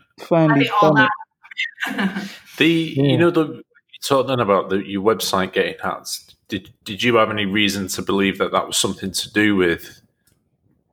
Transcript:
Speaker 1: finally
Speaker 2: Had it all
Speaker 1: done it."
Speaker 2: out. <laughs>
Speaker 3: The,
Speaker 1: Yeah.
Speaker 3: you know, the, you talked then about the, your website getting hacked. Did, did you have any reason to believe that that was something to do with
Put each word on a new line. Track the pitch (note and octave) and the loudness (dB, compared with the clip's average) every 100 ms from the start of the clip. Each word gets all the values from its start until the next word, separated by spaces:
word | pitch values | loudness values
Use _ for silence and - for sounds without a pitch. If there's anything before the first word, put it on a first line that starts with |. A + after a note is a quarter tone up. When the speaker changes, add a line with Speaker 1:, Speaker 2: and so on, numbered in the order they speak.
| _ - | _ -12
Speaker 1:
finally | - E3+ D#3 C#3+ | 0 2 4 2
Speaker 2:
Had | |
it | C3+ - | 2 2
all | D#3 | 4
Speaker 1:
done | D3 | 4
it." | - - - _ - - - - - - | 2 -2 -14 _ -16 -10 -10 -8 -8 -4
Speaker 2:
out. | F#3+ F#3+ - - | -4 -4 -12 -16
<laughs> | - - | -10 0
Speaker 3:
The, | D#3 E3 D#3 C3+ | 2 2 0 0
Speaker 1:
Yeah. | C#3 | 2
Speaker 3:
you | C3 | 4
know, | E3+ | 4
the, | E3 | 2
you | D3+ - - _ _ - | -2 -6 -18 _ _ -10
talked | - C3+ B2 | 0 0 0
then | B2 | 0
about | G#2 F#2+ F#2 | 2 2 2
the, | G2 | -4
your | G2 G2 | -4 0
website | G#2 G#2 - F#2+ F#2 | 0 0 0 -2 0
getting | G2 E2+ D#2 | -2 -2 -4
hacked. | F#2+ - - - _ _ - | -8 -8 -10 -14 _ _ -10
Did, | F#2+ - _ | -10 -10 _
did | - F#2+ | -12 -4
you | A#2+ | 2
have | A2+ G#2+ | 4 2
any | G#2 | 0
reason | G2 G#2 G#2 G2+ F#2 | -2 0 0 -2 -6
to | - | -6
believe | F#2 G2 G2 F2+ | -2 0 2 0
that | F2+ | 0
that | F#2+ - | -2 -2
was | - | -2
something | G#2 F#2+ F#2+ | -2 -4 -8
to | - - | -8 -4
do | G#2 G#2+ | 0 2
with | G2+ F2 E2 - - _ _ _ _ _ _ _ _ _ | 4 2 0 -8 -20 _ _ _ _ _ _ _ _ _